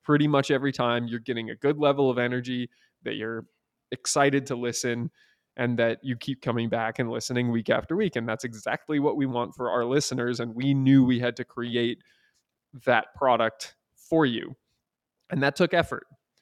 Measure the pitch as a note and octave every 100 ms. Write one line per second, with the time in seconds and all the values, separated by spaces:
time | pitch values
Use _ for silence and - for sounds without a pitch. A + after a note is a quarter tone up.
0 | - D3 D3+ C#3+ C3+ C3+ C#3 B2+ A#2+ A#2+
1 | A#2 A#2+ B2 A#2 A2 A2+ D3 D3+ C#3+ C#3
2 | C3+ B2 A#2+ B2 B2 B2 B2 _ _ _
3 | A#2 G#2+ A2+ A2+ - _ _ _ _ C3
4 | - D3 C#3+ C#3 B2+ A#2+ A#2+ - B2 A#2+
5 | A#2+ - _ _ _ - B2 A#2 A#2 A2+
6 | C3+ A#2+ - C3 C3+ A#2 A#2 A#2 A2+ B2
7 | A#2 A#2 - B2 B2 A#2 G#2+ B2 - F3+
8 | G3+ B2 A#2 A2 B2 A2 G#2+ C3+ - D3
9 | C#3+ C3 C3+ A#2+ A2 - A#2+ A#2+ A#2+ C#3+
10 | - B2+ A#2+ A#2 A#2+ A2+ C#3 C#3 C3 C3+
11 | B2+ A#2+ B2 A#2 - A#2+ A#2+ A#2+ A#2+ -
12 | _ _ _ _ _ _ _ B2+ C3 A2
13 | - - C3 A#2 A2+ - - - _ _
14 | - D#3+ C#3 A2+ - - _ _ _ _
15 | _ _ - C3 C#3+ - F3 E3+ - B2
16 | - _ _ _